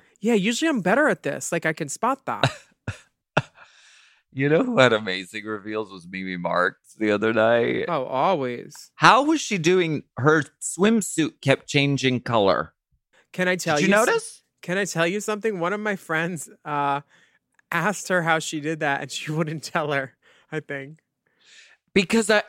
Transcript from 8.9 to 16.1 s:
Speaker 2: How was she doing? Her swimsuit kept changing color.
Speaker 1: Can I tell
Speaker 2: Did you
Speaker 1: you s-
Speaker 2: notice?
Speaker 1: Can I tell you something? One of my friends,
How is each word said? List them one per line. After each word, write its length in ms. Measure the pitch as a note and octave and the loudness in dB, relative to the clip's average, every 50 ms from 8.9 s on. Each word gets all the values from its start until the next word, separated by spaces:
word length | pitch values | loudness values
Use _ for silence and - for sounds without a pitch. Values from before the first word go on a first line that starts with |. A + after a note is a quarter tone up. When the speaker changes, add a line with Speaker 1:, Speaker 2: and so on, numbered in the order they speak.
| _ | _
Speaker 2:
How 260 | - D3+ E3+ G3+ B3+ C#4+ | 6 8 8 8 8 6
was 180 | D4+ D#4+ C#4+ | 2 0 0
she 180 | - - A3 F#3 | -2 -2 -2 0
doing? 440 | D3 E3+ F#3 F#3 F3 D#3+ D3+ C3 - _ - | 2 4 4 4 2 0 -2 -4 -6 _ -6
Her 260 | - A#2+ D3+ D#3 D#3+ - - _ - | 0 2 4 4 4 2 -2 _ -12
swimsuit 800 | - - - D#3+ F#3+ G#3+ A#3 A3 F#3+ - - D#3+ D#3 - - _ | -12 -8 -4 0 2 2 2 2 0 -2 -2 -2 -2 -2 -2 _
kept 280 | - C#3 C3+ - - - | 0 0 0 0 0 -2
changing 540 | - D3 C#3 C#3+ C#3 C3 C3 C3 B2+ A#2 - | 0 0 2 2 0 0 0 0 0 0 -2
color. 520 | - A#2 A2 G2+ F#2+ D#2+ A#1+ D#2+ - _ _ _ _ _ _ _ _ _ _ _ _ - | 0 0 2 4 4 2 2 0 -6 _ _ _ _ _ _ _ _ _ _ _ _ -6
Speaker 1:
Can 140 | - F#3 | -4 -2
I 80 | F3+ F#3 | 0 0
tell 220 | F3 - E3+ D3+ | -2 -2 0 0
Speaker 2:
Did 60 | D3 F3+ | 2 2
you 80 | F#3+ G3+ | 4 4
Speaker 1:
you 60 | G#3+ | 4
s- 60 | A#3 D4+ | 4 4
Speaker 2:
notice? 340 | A#4 A4+ - - - - _ _ _ _ | 2 0 -2 -6 -16 -20 _ _ _ _
Speaker 1:
Can 160 | - - F3+ | -8 -6 -4
I 100 | G3 G3+ | -2 -2
tell 200 | - - E3 E3 | -2 -2 0 0
you 140 | E3+ F#3+ G#3 | 0 0 -4
something? 400 | G3+ - G#3+ G#3 G3 A3+ G#3 F3+ | -4 -4 -6 -4 -4 -4 -4 -2
One 120 | E3 F3 G3+ | -2 -2 -4
of 60 | G#3 | -4
my 160 | G#3+ G#3+ G3 | -4 -4 -6
friends, 540 | - - - | -6 -6 -4